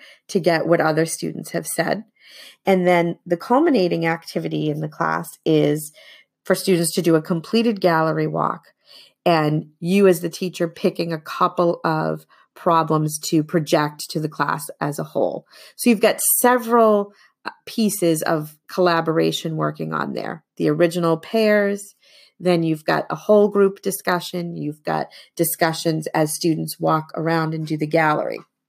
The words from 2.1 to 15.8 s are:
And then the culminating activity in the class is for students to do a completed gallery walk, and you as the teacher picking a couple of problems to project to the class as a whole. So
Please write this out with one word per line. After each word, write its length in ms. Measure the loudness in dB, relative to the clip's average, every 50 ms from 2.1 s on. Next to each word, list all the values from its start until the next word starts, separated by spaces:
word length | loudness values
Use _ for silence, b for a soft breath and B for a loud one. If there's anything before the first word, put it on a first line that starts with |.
| B B B B B B B B B B _
And 220 | 2 2 4 4
then 320 | 4 4 4 2 0 -2 -6 _
the 100 | -4 -4
culminating 720 | -4 0 0 2 4 4 4 4 2 2 2 0 0 0
activity 640 | -2 -2 -4 -6 -8 -8 -6 -6 -4 -4 -2 -2 -2
in 100 | -4 -4
the 80 | -6
class 400 | -8 -4 -4 -2 -2 -2 -2 -4 -8 -14 _ _
is 460 | 2 2 4 4 2 0 -2 -6 -12 B B B B B B B B _ _ _
for 100 | -2 -2
students 380 | -2 2 0 0 2 0 -2 -2
to 80 | 0
do 140 | 2 2 2
a 60 | 2
completed 600 | 2 -2 -4 -6 -4 -2 0 0 0 0 -2 0
gallery 440 | 0 2 2 2 0 0 0 -2 -4
walk, 420 | -4 -2 -2 -2 -2 -4 -6 -14 _ _ B B B B B B B B _ _
and 460 | 2 2 2 2 2 0 -2 -4 -6 _ _
you 260 | -2 0 4 6 6
as 140 | 6 6 4
the 80 | 0 -6
teacher 400 | -6 -6 -8 -8 -4 -4 -4 -4
picking 420 | -4 -2 -2 -2 -2 -2 -6 -6
a 80 | -6 -8
couple 640 | -10 -12 -2 0 0 0 2 2 0 0 0 0 -2
of 420 | -2 -2 0 -2 -2 -4 -6 -8 b b b b b _
problems 640 | -2 0 2 2 4 2 2 0 0 0 -2 -4 -6
to 240 | -4 0 0 0 0
project 680 | 0 -2 -2 0 2 2 2 2 -2 -4 -10 -14 -8
to 100 | -6 -6
the 80 | -6 -6
class 400 | -4 -4 -2 -2 -2 -4 -6 -12 -8 -6
as 200 | -6 -6 -4 -6
a 40 | -10
whole. 420 | -6 -2 -2 -2 -2 -2 -8 -12 B B B B B B
So 140 | -2